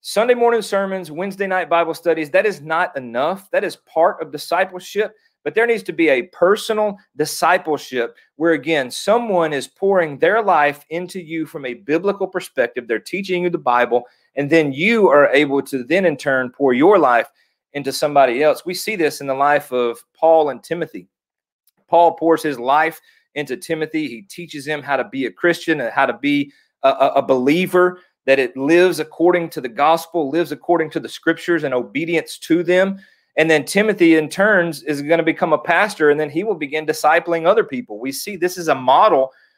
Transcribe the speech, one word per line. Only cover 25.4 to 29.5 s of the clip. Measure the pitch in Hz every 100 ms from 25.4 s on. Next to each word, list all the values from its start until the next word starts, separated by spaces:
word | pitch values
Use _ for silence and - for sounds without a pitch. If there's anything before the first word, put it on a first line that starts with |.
| 175 170 - 156
and | 117
how | 135 135
to |
be | 113 143 143 143 _ _ _
a, | 135
a, | 131 135 139
a |
believer, | 131 135 127 160 180 180 180 180 _ _ -
that | 135
it | 123 131
lives | 135 170 180 156
according | 151 - 170 175
to | 165